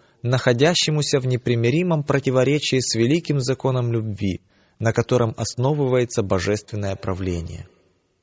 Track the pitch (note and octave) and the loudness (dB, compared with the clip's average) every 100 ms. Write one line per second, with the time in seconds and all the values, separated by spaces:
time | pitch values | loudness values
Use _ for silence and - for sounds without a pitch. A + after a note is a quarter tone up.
0 | _ _ A#2+ B2+ C3 A#2+ D3+ E3+ - D3+ | _ _ -2 2 2 4 4 2 0 0
1 | C#3+ C#3 B2+ B2 - A#2 A#2 D3+ F3+ D#3 | 0 0 0 -2 0 2 2 2 2 0
2 | C#3+ C#3 C3+ B2+ B2+ D3 - C3 A#2+ A2+ | 0 0 2 2 2 2 0 0 0 0
3 | A#2+ E3 - C#3+ B2+ C3 C3+ B2+ A#2+ A2+ | 2 2 0 -2 -2 -2 0 0 0 -2
4 | A2 G2 G2+ F2 _ _ _ - A2+ A#2+ | -4 -4 -4 -4 _ _ _ -4 -2 0
5 | - B2 A2+ - A2+ - C3 D3+ C3 B2+ | 2 2 0 -2 -6 -2 0 0 2 2
6 | A#2+ - G2 F#2+ G2 G#2 - G#2 G2 F#2+ | 0 -2 0 0 0 -2 -4 -6 -6 -4
7 | - F#2 F#2 E2+ F2 F2 - _ _ _ | -6 -4 -4 -4 -6 -14 -18 _ _ _
8 | _ _ | _ _